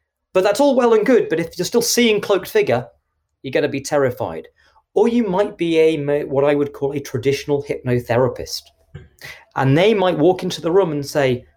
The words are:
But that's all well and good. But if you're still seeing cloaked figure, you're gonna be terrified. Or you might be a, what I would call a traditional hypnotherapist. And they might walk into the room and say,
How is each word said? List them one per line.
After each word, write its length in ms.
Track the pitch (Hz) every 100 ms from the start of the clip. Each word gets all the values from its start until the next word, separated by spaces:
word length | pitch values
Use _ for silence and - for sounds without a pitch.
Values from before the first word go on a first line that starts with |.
| _ _ _
But 120 | 185
that's 160 | 208 202
all 140 | 285 254
well 180 | 240
and 120 | 220 208
good. 220 | 240 -
But 120 | 165
if 180 | 170 -
you're 80 | 170
still 160 | 240
seeing 400 | 240 - 233 208
cloaked 260 | 208 190 180
figure, 400 | 214 190 123 120 _ _ _ _ _
you're 100 | 139
gonna 160 | 156 143
be 140 | 135
terrified. 640 | 131 147 135 - 98 80 - _ _ _ _
Or 140 | - 233
you 160 | 240
might 340 | 208 180 202 -
be 200 | 170 160
a, 440 | 160 156 143 147 -
what 180 | 139 143
I 100 | 147
would 180 | 143
call 180 | - 139
a 80 | 143
traditional 640 | - 123 139 139 - 143
hypnotherapist. 960 | 143 - 127 123 120 117 127 - - - - _ _ - - _ - - _ -
And 220 | 131 143
they 160 | 202
might 240 | 214 185 160
walk 260 | 160 180
into 180 | 180 -
the 100 | 165
room 200 | 185 180
and 140 | 147 139
say, 400 | 151 135 120 -